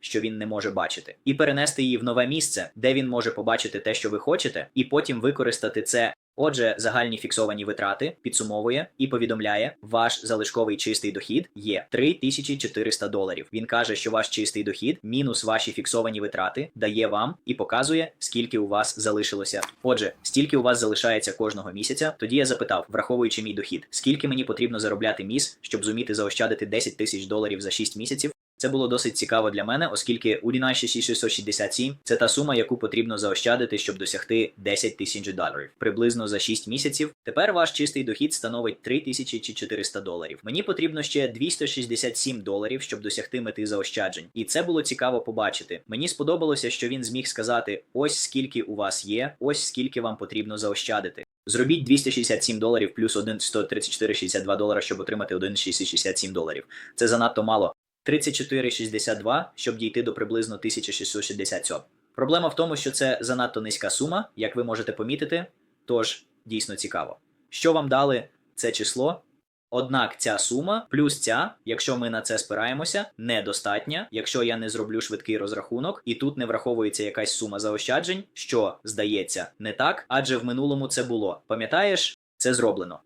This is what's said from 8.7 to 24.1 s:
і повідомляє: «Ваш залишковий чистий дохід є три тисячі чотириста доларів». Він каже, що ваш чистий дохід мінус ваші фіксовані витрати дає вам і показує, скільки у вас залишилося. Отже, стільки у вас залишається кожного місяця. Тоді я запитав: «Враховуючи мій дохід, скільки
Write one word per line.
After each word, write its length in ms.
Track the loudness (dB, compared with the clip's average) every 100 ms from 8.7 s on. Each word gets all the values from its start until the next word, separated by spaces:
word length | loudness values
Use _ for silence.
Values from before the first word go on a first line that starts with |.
| 0 -2 -2
і 80 | 0
повідомляє: 720 | 2 0 0 0 0 0 -4
«Ваш 420 | 0 2 4 2
залишковий 520 | -2 -2 0 0 2 2
чистий 360 | 0 0 -2
дохід 380 | -4 -2 -2 -2
є 320 | -6 -2 -2 -2
три 240 | 2 2
тисячі 420 | 2 0 0 -2 -2
чотириста 520 | -2 -2 -2 -2 -2
доларів». 400 | -2 -2 -4 -6
Він 140 | -6 0
каже, 300 | 2 2 0
що 140 | 0
ваш 180 | 0 0
чистий 360 | 0 0 0
дохід 340 | -2 -2 -2 -2
мінус 420 | -2 0 0 0
ваші 280 | 2 0 0
фіксовані 480 | -4 0 2 0 0
витрати 500 | -2 -2 -2 -2 -6
дає 320 | -2 0 2 2
вам 280 | 2 0 -2
і 100 | -4
показує, 580 | -4 0 2 4 2 0 -4
скільки 400 | -4 -2 0 0
у 100 | 2
вас 300 | 2 0 0
залишилося. 640 | 0 2 0 -2 -4 -4 -6 -2
Отже, 300 | 2 2 0 -4
стільки 340 | -2 2 4 6
у 60 |
вас 180 | 6 4
залишається 520 | 4 4 4 2 0
кожного 400 | -2 -2 -2 -8
місяця. 420 | -6 -4 0 -2 -2
Тоді 180 | 2 4
я 100 | 4
запитав: 400 | 2 0 0 0
«Враховуючи 540 | -2 0 2 2 2
мій 120 | -4
дохід, 320 | -4 -4 -4 -4
скільки 380 | 0 2